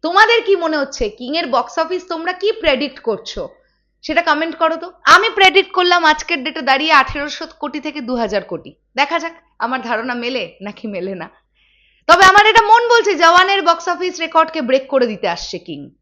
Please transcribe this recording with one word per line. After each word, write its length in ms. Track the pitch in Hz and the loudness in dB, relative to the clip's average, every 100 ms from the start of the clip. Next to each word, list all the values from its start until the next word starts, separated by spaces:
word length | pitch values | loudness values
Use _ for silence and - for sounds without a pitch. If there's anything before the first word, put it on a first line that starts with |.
তোমাদের 380 | 320 370 440 466 - | 0 2 4 2 2
কি 100 | 381 | 0
মনে 200 | 330 311 | 0 -2
হচ্ছে 280 | 277 - 220 | -4 -6 -8
কিং 280 | - 247 311 | -8 -6 -6
এর 100 | 339 | -2
বক্স 280 | 240 240 - | -2 -2 -4
অফিস 240 | 320 370 - | -4 -4 -8
তোমরা 240 | 330 339 | -8 -8
কি 200 | 359 403 | -4 -4
প্রেডিক্ট 460 | 440 330 269 285 - | -2 -2 -2 -4 -6
করছো 500 | - 196 - - 170 _ _ _ _ _ | -6 -6 -8 -12 -14 _ _ _ _ _
সেটা 180 | - 311 | -4 -2
কমেন্ট 320 | 339 294 330 320 | 0 -2 -4 -2
করো 200 | 320 330 | -2 -2
তো। 160 | 370 _ - | -10 _ 4
আমি 140 | 339 440 381 | 4 4 4
প্রেডিক্ট 340 | 381 294 - | 4 4 0
করলাম 320 | - 359 349 | 0 2 2
আজকের 400 | 320 311 - 262 | 2 0 -2 -6
ডেটে 180 | 254 320 | -6 -6
দাঁড়িয়ে 300 | 262 262 311 | -2 0 4
আঠেরোশো 540 | 302 254 302 285 - 311 - | 2 2 -4 -8 -10 -14 -10
কোটি 200 | 294 - | -10 -8
থেকে 200 | 302 302 | -10 -10
দু 140 | 240 247 | -6 -4
হাজার 260 | 220 202 | -2 -4
কোটি। 280 | 190 165 - _ _ 240 | -6 -12 -12 _ _ -4
দেখা 220 | 285 330 | -2 -2
যাক 140 | 320 330 _ _ | -6 -14 _ _
আমার 220 | 233 254 | -6 -6
ধারণা 320 | 233 226 247 | -4 -6 -4
মেলে 420 | 240 240 262 180 _ 196 | -6 -6 -6 -8 _ -16
নাকি 200 | 202 220 | -12 -12
মেলে 260 | 196 185 | -8 -10
না। 160 | 185 160 _ _ _ _ _ _ _ - | -10 -14 _ _ _ _ _ _ _ 2
তবে 180 | 349 | 6
আমার 220 | 381 403 415 | 8 6 6
এটা 160 | 427 | 4
মন 260 | 427 453 466 | 6 4 6
বলছে 260 | 466 415 | 2 2
জওয়ানের 480 | 330 330 349 381 392 | 2 6 6 4 0
বক্স 260 | 330 330 359 | 0 0 -2
অফিস 260 | 349 359 359 | -4 -6 -6
রেকর্ডকে 400 | 320 320 320 320 | -2 0 0 -2
ব্রেক 260 | 240 262 269 | 0 0 0
করে 200 | 277 240 | -2 0
দিতে 220 | 208 190 | -2 -6
আসছে 300 | 175 - 175 | -6 -8 -14
কিং 220 | 170 143 139 _ | -12 -16 -16 _